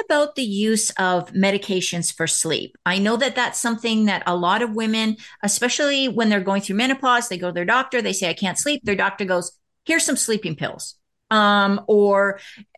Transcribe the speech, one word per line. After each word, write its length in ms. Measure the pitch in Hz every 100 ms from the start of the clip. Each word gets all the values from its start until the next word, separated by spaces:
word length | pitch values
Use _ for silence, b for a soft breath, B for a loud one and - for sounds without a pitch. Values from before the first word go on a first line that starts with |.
| 440
about 280 | 302 294
the 80 | 294
use 480 | 240 196 214 220 -
of 400 | - 185 180 175
medications 800 | 190 196 196 196 185 175 175 165
for 140 | - 160
sleep? 500 | - 160 139 - _
I 140 | 175 190
know 180 | 208 226
that 180 | 262 254
that's 240 | 240 -
something 460 | 240 226 233 220 214
that 180 | 185 -
a 80 |
lot 280 | 180 175 214
of 120 | 240
women, 440 | 214 220 220 220 214 B B
especially 640 | 202 - 247 - 294 277 269
when 200 | 220 220
they're 120 | 208
going 220 | 190 196
through 140 | 202 196
menopause, 520 | 254 269 269 240 233
they 100 | 180
go 100 | 180
to 40 |
their 120 | 175
doctor, 380 | 175 247 262 247
they 120 | 208
say, 140 | 190 180
"I 60 |
can't 240 | 165 190 -
sleep." 220 | 294 294
Their 140 | 208 196
doctor 280 | 196 196
goes, 280 | 196 180 175 _ _ _
"Here's 200 | - 320
some 120 | 320 269
sleeping 400 | - 214 165 151
pills." 400 | 151 - - - _ _ -
Um, 520 | 214 208 202 196 202 -
or, 540 | 208 202 196 196 196 B B 208